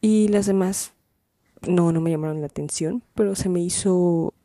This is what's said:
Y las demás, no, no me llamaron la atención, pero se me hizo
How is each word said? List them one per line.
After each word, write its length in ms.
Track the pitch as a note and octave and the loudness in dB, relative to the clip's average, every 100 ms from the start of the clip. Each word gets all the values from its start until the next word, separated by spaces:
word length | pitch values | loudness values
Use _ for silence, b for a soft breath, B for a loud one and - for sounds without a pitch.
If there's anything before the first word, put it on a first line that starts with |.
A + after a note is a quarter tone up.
Y 260 | G#3+ G#3+ G#3+ | 4 4 4
las 180 | G#3 G3+ | 2 2
demás, 460 | G3 F#3 G3 - _ _ _ _ _ _ _ - | 0 0 -2 -8 _ _ _ _ _ _ _ -2
no, 240 | F3+ E3+ | 2 2
no 100 | E3 | 2
me 80 | E3 | 0
llamaron 320 | D#3+ D#3 D#3 | -2 -4 -6
la 60 | D3 | -6
atención, 560 | - D3 - D#3+ B3 - | -6 -8 -4 -4 -6 -10
pero 220 | - G#3 G3 | -2 -2 0
se 140 | F#3+ | -2
me 100 | F3+ | -2
hizo 760 | F3 - G3+ F3+ F3 E3+ E3 - | -2 -2 0 2 2 2 -2 -6